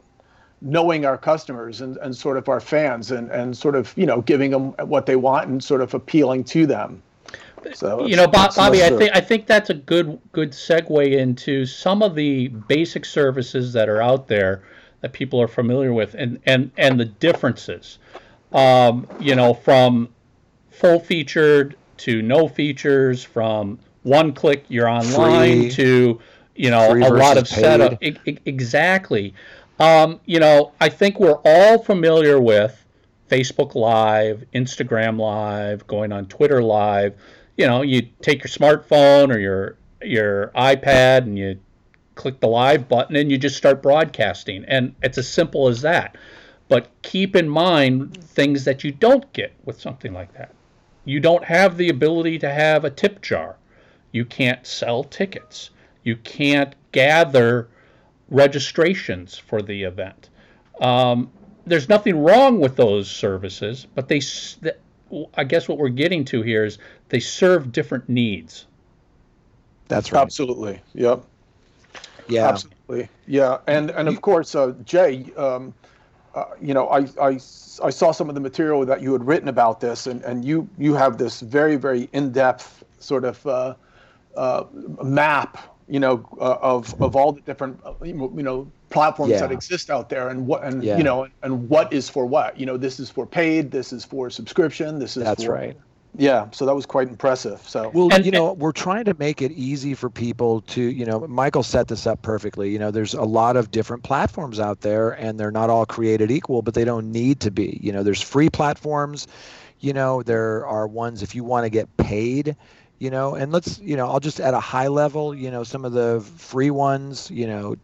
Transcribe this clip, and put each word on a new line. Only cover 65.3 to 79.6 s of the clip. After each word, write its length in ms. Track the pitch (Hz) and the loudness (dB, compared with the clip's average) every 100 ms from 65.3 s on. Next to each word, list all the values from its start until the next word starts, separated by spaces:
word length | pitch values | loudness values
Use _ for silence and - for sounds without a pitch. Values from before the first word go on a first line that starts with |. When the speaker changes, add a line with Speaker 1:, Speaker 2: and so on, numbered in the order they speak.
Speaker 2:
I 100 | - | -6
guess 240 | 135 165 - | -2 -2 -2
what 100 | 147 | -4
we're 100 | 147 | -4
getting 360 | 123 170 175 131 | -2 -2 -2 -4
to 160 | 123 | -4
here 220 | 113 110 | -2 -2
is 140 | 107 - - _ _ | -2 -6 -20 _ _
they 120 | 123 | -6
serve 520 | - - 185 180 127 | -6 0 2 2 0
different 360 | 135 135 131 - | -6 -6 -8 -4
needs. 580 | 123 117 90 80 - _ _ _ _ _ _ _ _ _ _ _ _ - | -2 -2 -6 -12 -20 _ _ _ _ _ _ _ _ _ _ _ _ -6
Speaker 3:
That's 240 | 120 - | -4 0
right. 80 | 143 | 0
Speaker 1:
Absolutely. 580 | 135 - 127 120 107 92 _ | 0 -2 -6 -6 -8 -10 _
Yep. 300 | - 120 123 - _ _ _ _ _ _ - - - - | -2 0 0 -4 _ _ _ _ _ _ -20 -20 -20 -4
Speaker 3:
Yeah. 200 | 113 135 | 0 2
Speaker 1:
Absolutely. 600 | 101 - _ - 123 120 _ - | 0 -8 _ -12 -10 -10 _ -4
Yeah. 320 | 139 131 131 - | 0 0 0 -2
And, 240 | 147 151 | -2 -2
and 180 | 156 151 | -4 -4
of 60 | |
Speaker 3:
You 60 | - | -2
Speaker 1:
course, 340 | - 175 151 | 0 0 0
uh, 200 | 156 131 127 | -2 -2 -4
Jay, 480 | 117 170 175 127 127 - | -2 2 2 0 -10 -6
um, 360 | 135 127 131 - _ _ _ _ _ | -6 -6 -10 -20 _ _ _ _ _
uh, 100 | - - - | -12 -12 -10
you 140 | 147 | -4
know, 140 | 135 127 | -2 0
I, 120 | 143 139 - | 0 -2 -2
I, 80 | 143 131 - - - - | -2 -2 -10 -20 -20 -6
I 80 | - | -6
saw 220 | 135 170 | 0 0
some 160 | - 156 | 0 -6
of 60 | |
the 60 | 143 | -8
material 440 | 135 131 156 147 | -8 -4 -2 0
that 160 | 127 131 | 0 -2
you 120 | 131 | -2
had 120 | 127 120 | -2 0
written 220 | 165 143 | -2 -2
about 320 | 123 | 0